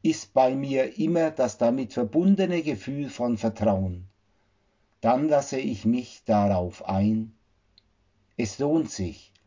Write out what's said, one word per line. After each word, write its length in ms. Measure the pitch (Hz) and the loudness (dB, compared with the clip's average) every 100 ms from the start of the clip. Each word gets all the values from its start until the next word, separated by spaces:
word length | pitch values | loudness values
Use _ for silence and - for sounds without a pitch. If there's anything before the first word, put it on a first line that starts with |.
ist 300 | 160 156 - | 0 -2 0
bei 200 | 127 127 | 2 4
mir 460 | 135 139 135 131 - | 2 -2 0 -2 0
immer 320 | 160 170 160 | 0 2 0
das 260 | 156 120 - | 0 -2 2
damit 340 | 117 131 120 | 0 0 -4
verbundene 680 | - 110 156 185 196 185 175 | -4 0 2 4 4 2 0
Gefühl 480 | 156 113 - 139 139 | -2 -6 -6 -6 -8
von 300 | - 120 113 | -4 -2 0
Vertrauen. 680 | 113 104 107 95 95 90 92 _ _ _ _ _ _ _ _ _ | -2 0 0 2 -2 -6 -14 _ _ _ _ _ _ _ _ _
Dann 280 | 113 127 156 | 0 2 2
lasse 300 | 147 143 135 | 2 0 -4
ich 280 | 131 101 | -4 -2
mich 360 | 107 123 120 - | 0 0 -4 -14
darauf 640 | - 104 101 95 90 - - | 0 2 4 0 -2 -8 -4
ein. 460 | 95 104 110 110 _ _ _ _ _ _ _ _ _ _ - | 0 2 0 -4 _ _ _ _ _ _ _ _ _ _ -6
Es 220 | 107 - | -6 -2
lohnt 320 | 143 160 127 | 0 0 0
sich, 420 | - 87 73 _ _ | -6 -8 -8 _ _